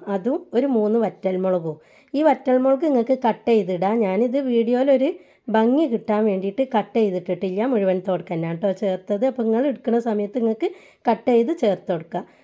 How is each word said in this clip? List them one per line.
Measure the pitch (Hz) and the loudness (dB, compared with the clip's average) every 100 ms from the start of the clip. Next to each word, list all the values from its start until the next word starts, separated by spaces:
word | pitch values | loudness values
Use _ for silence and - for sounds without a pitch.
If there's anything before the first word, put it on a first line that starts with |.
| - | -6
അതും | 196 196 320 - | -4 -2 -4 -2
ഒരു | 233 277 | -2 0
മൂന്ന് | 233 208 233 | 0 2 2
വറ്റൽമുളകും. | 202 - 190 185 185 180 165 156 _ - _ | 0 -2 -4 -2 0 0 -2 -10 _ -20 _
ഈ | 277 | 2
വറ്റൽമുളക് | 311 269 285 254 262 269 320 | 2 2 2 2 2 2 2
നിങ്ങൾക്ക് | 254 233 262 | 0 0 0
കട്ട് | 233 233 - | 0 -2 0
ചെയ്തിടാം. | 226 180 180 190 233 | 0 2 -2 0 0
ഞാനിത് | 202 190 247 269 | 0 0 0 0
വീഡിയോയിലൊരു | 262 233 233 247 277 262 277 392 - _ - | 0 0 2 2 4 2 2 -4 -12 _ -2
ഭംഗി | 214 226 277 311 | 2 4 2 2
കിട്ടാൻ | 226 - 214 | -2 -2 0
വേണ്ടിയിട്ട് | 220 190 196 196 262 | 2 0 -4 -4 -2
കട്ട് | 220 196 226 | 0 -2 0
ചെയ്തിട്ടിട്ടില്ല, | 214 180 175 175 190 185 247 | 0 0 -4 -4 -4 -2 0
മുഴുവൻ | 240 190 185 | 2 2 0
തോടക്കന്നെ | 196 175 165 170 165 | 0 -4 -2 -4 -4
കേട്ടോ | 170 196 | -2 -2
ചേർത്തത്. | 190 202 185 - 202 262 | -2 -4 -4 -4 -2 -2
അപ്പോൾ | 254 | -2
നിങ്ങൾ | 226 220 285 | 0 0 0
എടുക്കുന്ന | 226 - 233 | -2 -2 -2
സമയത്ത് | 233 208 208 247 | 0 -4 -4 -2
നിങ്ങൾക്ക് | 226 220 359 - - _ - | -2 -2 -4 -6 -20 _ -2
കട്ട് | 220 262 | -2 2
ചെയ്ത് | 233 233 330 | 2 2 0
ചേർത്ത് | 220 180 - | 0 0 -2
കൊടുക്കുക. | 170 165 180 - _ | -6 -4 -10 -10 _